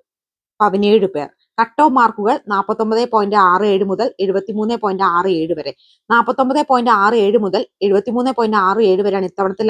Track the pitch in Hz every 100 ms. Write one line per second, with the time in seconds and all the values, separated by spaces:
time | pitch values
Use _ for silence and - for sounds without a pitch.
0 | _ _ _ _ _ - 208 196 208 214
1 | 190 156 139 _ _ - 233 - 302 262
2 | 226 220 208 285 - 196 190 220 220 220
3 | 240 226 202 208 185 180 208 196 196 185
4 | 233 - 190 190 196 214 214 233 214 190
5 | 190 175 185 170 160 160 143 - _ _
6 | - 233 220 262 262 285 294 254 240 214
7 | 202 233 202 220 202 190 - - 202 190
8 | 202 233 247 254 220 214 190 202 214 185
9 | 202 190 185 - 190 196